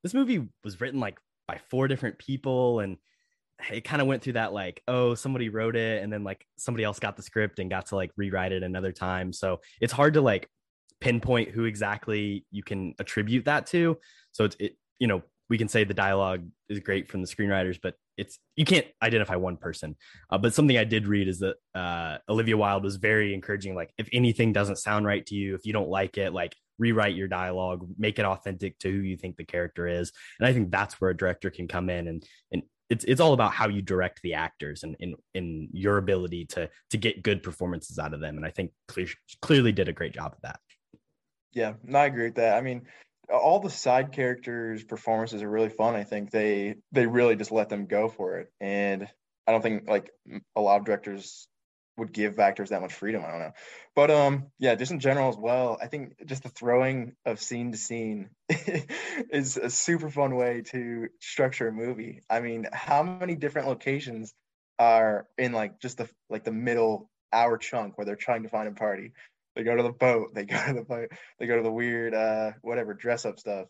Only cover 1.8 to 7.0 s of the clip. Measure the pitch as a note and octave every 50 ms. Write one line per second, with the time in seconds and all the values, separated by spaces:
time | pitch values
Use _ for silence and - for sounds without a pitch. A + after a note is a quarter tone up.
1.8 | C3 C3+ C#3 A#2+ - A2+ - _ - - C3+ C3 - C3+ C3 B2+ B2+ B2 A#2+ A2+
2.8 | G2+ G2 F#2 F2+ _ _ _ _ _ _ _ _ _ _ _ _ - - - A#2
3.8 | - - D#3 D3 C#3 C3+ C3+ B2 - C#3 A#2+ A#2 A2+ G2+ F#2+ G#2 F#2+ F2+ F2 -
4.8 | _ - B2 B2+ B2 A#2+ A#2+ A2+ - C3+ C3+ B2+ A#2+ A2+ G#2 A2 A2 A2+ A#2 A#2
5.8 | A2+ A2+ A2 G#2 G2 G#2+ G#2+ G#2 G#2 G2 G2 _ - _ _ - - - A#2+ A2+
6.8 | A2 G#2 G2+ -